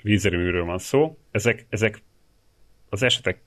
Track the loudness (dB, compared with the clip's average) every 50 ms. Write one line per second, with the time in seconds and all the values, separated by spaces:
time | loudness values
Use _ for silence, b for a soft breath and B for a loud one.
0 | -2 0 0 2 2 2 0 0 0 0 0 0 -2 -2 -4 -6 -6 0 2 2
1 | 2 2 -2 -10 _ _ -6 -2 0 0 0 0 -4 -8 -4 0 0 0 0 -2
2 | _ _ _ _ _ _ _ _ _ _ _ _ -20 _ _ _ _ -10 -6 0
3 | 0 0 0 0 -2 -4 -6 -6 _